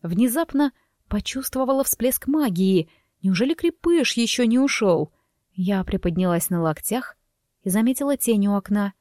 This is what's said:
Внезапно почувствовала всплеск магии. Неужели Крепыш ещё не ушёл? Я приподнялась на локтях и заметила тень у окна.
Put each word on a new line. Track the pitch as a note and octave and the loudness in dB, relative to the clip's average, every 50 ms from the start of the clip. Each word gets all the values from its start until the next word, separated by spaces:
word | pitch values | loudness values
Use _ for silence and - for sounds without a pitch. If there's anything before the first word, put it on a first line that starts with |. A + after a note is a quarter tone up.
Внезапно | - E3+ F3 F#3+ B3 B3 A3+ D#4 E4 - - C#4 D4 C#4 _ _ _ _ _ _ _ | -4 -2 0 2 2 2 2 -2 -2 -2 0 0 0 0 _ _ _ _ _ _ _
почувствовала | _ - G#3 F#3+ - - C4 C4 - - B3+ C4 B3 C4+ C4+ C4+ | _ -4 -4 -4 -4 -8 -8 -8 -6 -4 -2 0 2 2 0 0
всплеск | - - _ A3+ C4 B3+ - - | -2 -2 _ 0 -2 -2 -2 -2
магии. | C4 C#4+ D#4 D4 A#3 F3 E3+ F#3+ F#3+ F#3+ F3+ D#3 _ _ _ _ _ _ _ | -2 0 2 0 0 0 2 2 4 4 2 0 _ _ _ _ _ _ _
Неужели | - F#3+ F#3 F3 A#3 C#4 E4 | -2 0 0 2 0 0 0
Крепыш | - - E4+ E4 _ - E4+ F4 E4+ - - - | 0 -2 -2 -2 _ 0 2 2 2 2 0 0
ещё | A#3 A#3 G#3+ - - B3 | -2 -2 0 0 0 2
не | A3+ A#3 B3+ | 2 2 2
ушёл? | C4+ C#4 - - A3+ G3 - B2+ D3+ - _ _ _ _ _ _ _ _ _ | 2 2 0 0 2 2 2 2 0 -6 _ _ _ _ _ _ _ _ _
Я | F#3 F3+ F#3+ G3+ F#3+ F#3 | -4 -2 -2 0 -2 -2
приподнялась | - G3 F3+ - F3+ E3 F3 F#3 F3+ F3 E3+ - - | -2 -4 -2 -2 -2 -2 0 0 0 0 0 -2 -2
на | F3+ E3+ | -2 0
локтях | E3 D#3+ D3+ - - - G#3 B3+ B3 - - _ _ _ _ _ _ _ _ _ _ | 0 -2 -2 -4 -6 -6 -6 -6 -6 -8 -18 _ _ _ _ _ _ _ _ _ _
и | G3 | -2
заметила | F3+ G#3+ A3+ B3 C4 - C#4+ C#4 C#4+ | 0 2 2 2 0 0 0 -2 -2
тень | C4 - A#3 A3+ G#3 G3+ | 0 0 0 2 2 2
у | G3+ G3+ | 2 0
окна. | G3+ G3 - G3+ G#3 G3+ G3+ - _ | -2 -2 -2 -2 0 0 -2 -6 _